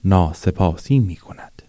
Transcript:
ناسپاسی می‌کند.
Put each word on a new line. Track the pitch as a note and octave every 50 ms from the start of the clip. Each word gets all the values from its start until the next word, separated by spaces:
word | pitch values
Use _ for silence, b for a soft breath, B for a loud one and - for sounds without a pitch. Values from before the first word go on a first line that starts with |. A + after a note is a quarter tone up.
| -
ناسپاسی | F#2+ G2 F#2 F2 D#2 D#2+ - - F#2+ F2+ - F#2+ F2 D#2+ - - - C3+ C3+
می‌کند. | A2 F#2+ E2+ - - - - - - - _ - _